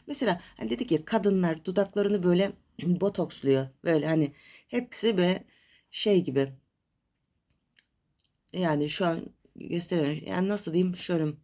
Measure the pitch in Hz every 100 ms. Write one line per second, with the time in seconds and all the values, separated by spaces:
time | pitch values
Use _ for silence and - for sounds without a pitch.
0 | - 285 220 180 - - 220 240 - 156
1 | - 220 196 190 175 156 - 185 196 202
2 | 202 208 180 175 202 - _ - 170 175
3 | 202 196 160 - 135 135 131 _ 170 156
4 | 156 160 143 - - - _ 247 247 -
5 | 226 185 180 190 - _ _ _ _ -
6 | 214 185 139 135 135 - _ _ _ _
7 | _ _ _ _ _ _ _ _ _ _
8 | _ _ _ _ _ 180 175 147 147 -
9 | 175 165 - _ _ - - 175 175 175
10 | 143 156 - 180 190 202 170 170 185 175
11 | - 170 151 156